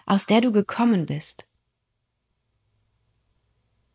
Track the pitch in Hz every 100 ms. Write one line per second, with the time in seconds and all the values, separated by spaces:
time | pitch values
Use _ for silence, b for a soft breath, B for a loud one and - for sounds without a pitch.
0 | - 196 - 214 247 208 202 - 233 202
1 | 147 143 - - - _ _ _ _ _
2 | _ _ _ _ _ _ _ _ _ _
3 | _ _ _ _ _ _ _ _ _